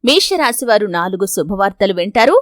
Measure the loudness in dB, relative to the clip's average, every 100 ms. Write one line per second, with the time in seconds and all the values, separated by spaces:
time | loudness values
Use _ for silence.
0 | 2 2 0 0 -2 -2 0 2 2 -2
1 | -4 -4 -4 -4 -4 -2 -2 0 -2 -2
2 | -2 2 4 2